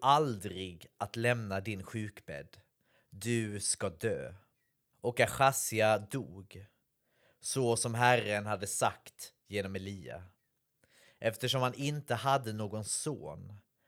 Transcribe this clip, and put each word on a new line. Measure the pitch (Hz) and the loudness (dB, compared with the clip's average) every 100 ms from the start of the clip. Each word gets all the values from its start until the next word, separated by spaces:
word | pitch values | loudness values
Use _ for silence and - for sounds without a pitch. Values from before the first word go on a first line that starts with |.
aldrig | 127 147 151 107 101 90 95 85 - _ | 4 6 4 -2 -6 -8 -8 -10 -18 _
att | 104 117 | -8 -2
lämna | 117 123 107 98 | 0 0 -2 -4
din | 101 101 | -4 -6
sjukbädd. | 92 113 107 - - 73 71 - _ _ _ _ _ | -6 -8 -8 -10 -12 -12 -14 -20 _ _ _ _ _
Du | 98 113 117 110 104 | -8 -2 0 -2 -4
ska | - - 101 | -4 -2 -4
dö." | 80 117 82 65 92 _ _ _ _ _ _ | -2 -2 -2 -6 -12 _ _ _ _ _ _
Och | 110 120 | -4 2
Achazia | 117 - 135 131 - 110 107 107 | 2 6 4 4 0 4 4 4
dog. | 104 139 85 90 95 95 101 _ _ _ _ _ _ _ | 0 -6 -6 -12 -16 -18 -20 _ _ _ _ _ _ _
Så | - - 123 113 | -4 2 4 4
som | 120 | 2
Herren | 113 123 123 104 104 104 | 4 6 6 4 0 0
hade | 104 101 | -4 -4
sagt | - 113 - - - - _ _ | 0 0 0 -8 -18 -18 _ _
genom | 101 95 95 | -4 -2 -6
Elia. | 95 98 67 71 90 _ _ _ _ _ _ _ - _ | -6 -8 -10 -12 -14 _ _ _ _ _ _ _ -20 _
Eftersom | 113 107 127 131 | -2 0 0 2
han | 127 | 2
inte | 120 139 147 - | 0 -2 -4 -2
hade | 117 127 139 117 | -2 2 2 2
någon | 107 104 107 | -4 -4 -6
son | 101 - - 127 78 73 92 101 _ _ | -4 -4 -4 -6 -8 -12 -14 -16 _ _